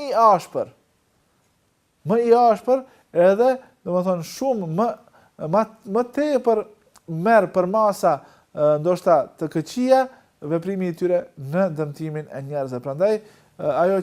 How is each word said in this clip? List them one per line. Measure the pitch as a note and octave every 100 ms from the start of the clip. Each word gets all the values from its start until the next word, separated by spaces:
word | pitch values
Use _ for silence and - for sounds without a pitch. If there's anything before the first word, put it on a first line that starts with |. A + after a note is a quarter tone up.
| C#4+
i | G#3+ A3+
ashpër. | F#3+ - C3+ G#2+ - _ _ _ _ _ _ _ _ _ _ _ _ D3
Më | A3 A#3+
i | A#3
ashpër, | A#3+ G#3+ - C4 C4 _ _
edhe, | E3 F3 G3 B3 B3+ - _ -
domethënë, | F3+ F3+ F3+ D#3+
shumë | - C4+ A#3 F3 D#3+
më, | A#3 - _ _ _ - D3+ F#3
më, | A3 - A3 G3+
më | A#3+
tepër | B3 D4+ C#4 A#3+ A3 G3+ _ _ _ -
merr | D#3+ F#3 A3+ F#3
për | F#3+ F3+
masa, | G#3+ G#3+ - F#3 C#3+
e, | - _ _ - D3+ D3+
ndoshta | D#3 F3+ - D#3+ C3 -
të | D#3+ E3
këqija, | D3+ - B3 C4 C4 - _ _ D3
veprimi | E3 F3 G3 F#3
i | E3
tyre | F3+ F3 E3+ -
në | C3+ E3 F#3+ D3+
dëmtimin | D3+ C#3+ D#3+ D3+ D3+
e | B2
njerëzve. | C#3 D3 C3+ B2
Prandaj, | C#3 C#3 G3 G#3+
e, | G#3+ _ _ - D3+ C#3 F3
ajo | G3